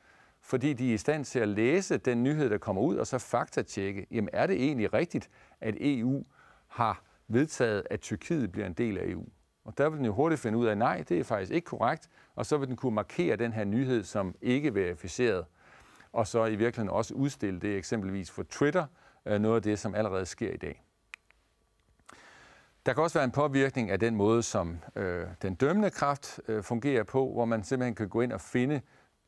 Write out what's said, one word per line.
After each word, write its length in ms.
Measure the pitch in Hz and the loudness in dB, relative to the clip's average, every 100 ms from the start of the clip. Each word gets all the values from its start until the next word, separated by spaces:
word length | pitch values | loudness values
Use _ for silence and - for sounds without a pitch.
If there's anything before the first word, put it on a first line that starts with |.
| _ - _ _ | _ -20 _ _
fordi 320 | - 127 139 | -4 -2 0
de 160 | 123 127 | 0 0
er 40 | |
i 40 | 110 | 0
stand 280 | - 156 135 | 0 -2 0
til 140 | 131 | 0
at 80 | 107 | 2
læse 500 | 101 117 170 190 151 | 4 4 4 2 0
den 260 | - 120 | 2 2
nyhed, 260 | 123 151 135 | 2 2 2
der 80 | 101 | 0
kommer 240 | - 95 | 0 0
ud, 160 | 135 147 | 2 2
og 100 | 113 | -2
så 120 | 127 | -4
faktatjekke, 880 | - 120 147 - 120 - 98 98 - | -2 -2 -2 -2 -4 -2 -4 -4 -4
jamen, 180 | 117 101 | -2 -2
er 140 | 95 151 | 0 2
det 80 | 190 | 2
egentlig 380 | 131 139 101 | 0 2 0
rigtigt, 360 | 110 170 135 - - - - | 0 0 -4 -6 -14 -20 -10
at 140 | 113 - | -6 -2
E 260 | 139 135 120 | 0 0 0
U 180 | 139 - _ - - _ | 0 -4 _ -20 -20 _
har 340 | - 113 92 - _ - | -2 -2 -2 -10 _ 0
vedtaget, 560 | 110 151 - 120 104 - | 2 2 2 0 0 -2
at 120 | 107 | -6
Tyrkiet 500 | - 107 - 165 110 | -6 -6 -2 -2 -2
bliver 160 | 95 98 | -4 -6
en 60 | |
del 240 | 87 117 92 | -2 -2 -2
af 80 | 90 | -4
E 120 | 90 | -6
U? 80 | - - _ _ - | -10 -16 _ _ -10
Og 120 | - | -2
der 120 | 143 | 0
vil 80 | 156 | 0
den 80 | 123 | 0
jo 80 | |
hurtigt 280 | 101 156 156 | 2 2 2
finde 160 | 120 110 | 0 2
ud 80 | 117 | 2
af, 120 | 101 | 2
nej, 260 | 123 - - | 0 0 -2
det 100 | 175 | -2
er 40 | |
faktisk 280 | 139 107 95 | 0 -2 -2
ikke 140 | 170 170 | -4 -4
korrekt, 440 | - 113 160 - _ - - | -2 0 0 -6 _ -16 -8
og 100 | 113 | -2
så 120 | 151 | 0
vil 100 | 135 | 0
den 80 | 120 | -2
kunne 200 | 131 110 | 0 0
markere 400 | 104 - 175 104 | -2 0 0 2
den 180 | 117 | 0
her 100 | 110 | -2
nyhed 400 | 101 107 135 123 | 0 0 2 0
som 320 | 95 107 95 87 | -2 -4 -4 -4
ikke 340 | 120 127 147 101 | 0 0 0 0
verificeret, 680 | 90 87 92 - 123 95 - _ - - - - - | 0 -2 -6 0 2 2 -2 _ -20 -20 -20 -20 -8
og 140 | - 110 | -2 0
så 180 | 117 113 | 2 2
i 100 | 107 | 4
virkeligheden 340 | 113 120 101 | 2 2 -2
også 240 | 87 110 | 0 -2
udstille 460 | 107 139 - 104 90 | -2 -2 -2 -4 -2
det 180 | 104 101 | -2 -4
eksempelvis 540 | 90 117 95 98 90 | -2 -4 -2 -4 -6
for 120 | - | -8
Twitter, 420 | - - 143 180 151 _ - _ - | -8 0 2 2 0 _ -20 _ 0
øh, 140 | 104 | 2
noget 160 | 107 113 | 4 4
af 60 | |
det, 180 | 107 104 | 2 0
som 160 | 107 104 | -2 -2
allerede 300 | 110 95 92 | 0 -2 -4
sker 260 | - 113 | -4 -6
i 60 | - | -4
dag. 260 | 80 73 _ _ _ - _ _ _ _ _ _ _ _ - - - - - - _ _ - | -8 -10 _ _ _ -16 _ _ _ _ _ _ _ _ -20 -20 -20 -20 -20 -20 _ _ -2
Der 80 | |
kan 100 | 127 | 2
også 140 | 165 165 | 2 4
være 80 | 131 | 2
en 60 | |
påvirkning 600 | 123 147 135 135 127 110 | 2 2 4 2 2 0
af 80 | 95 | 2
den 160 | 113 110 | 2 4
måde, 280 | 101 117 | 4 4
som, 340 | 113 107 85 85 - - | 2 -2 -2 -4 -10 -6
øh, 320 | 98 87 85 87 | -4 -4 -8 -6
den 140 | 98 90 | -6 0
dømmende 340 | 139 196 208 | 2 4 2
kraft, 500 | - 143 143 - - - | 2 0 0 -6 -12 -4
øh, 160 | 110 | -4
fungerer 400 | 98 117 135 131 | -2 -2 0 0
på, 280 | 104 131 135 | 2 0 0
hvor 140 | 107 117 | 0 0
man 180 | 113 | 0
simpelthen 320 | 101 131 123 113 | 0 -2 -2 -2
kan 140 | 104 | -2
gå 120 | 113 | 0
ind 120 | 123 | 0
og 80 | 107 | -2
finde 400 | - 127 127 147 - _ _ _ | -4 0 0 0 -6 _ _ _